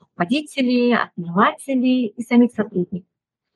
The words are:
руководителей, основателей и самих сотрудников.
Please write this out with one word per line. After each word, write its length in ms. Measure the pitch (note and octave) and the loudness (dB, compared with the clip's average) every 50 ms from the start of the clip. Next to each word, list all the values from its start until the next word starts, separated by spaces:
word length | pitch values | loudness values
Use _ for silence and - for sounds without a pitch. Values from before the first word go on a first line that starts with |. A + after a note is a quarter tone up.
руководителей, 920 | _ _ _ - F3 E3+ A#3+ D4+ D4+ D4 - C#4 B3+ B3 B3+ B3 A#3+ A#3+ A#3+ | _ _ _ -6 -4 -2 -2 -4 -4 -6 -4 -2 0 2 2 2 2 2 2
основателей 1120 | - - - - - E3+ E3+ E3+ F#3+ A#3 D4 - - - C4+ C4+ B3+ A#3+ B3+ B3+ B3+ B3 | 0 -2 -4 -8 -12 -10 -4 0 2 2 2 0 -4 -6 -4 -2 0 0 0 0 0 -2
и 160 | G3+ - - | -4 -6 -10
самих 300 | A#3 - B3 A#3+ A#3+ A#3 | -4 2 4 4 4 4
сотрудников. 560 | - - G#3 G#3+ G3 F#3 F3 - - F3 - _ _ _ _ _ _ _ _ _ _ | 2 -4 -6 -4 -4 -6 -4 -4 -8 -12 -12 _ _ _ _ _ _ _ _ _ _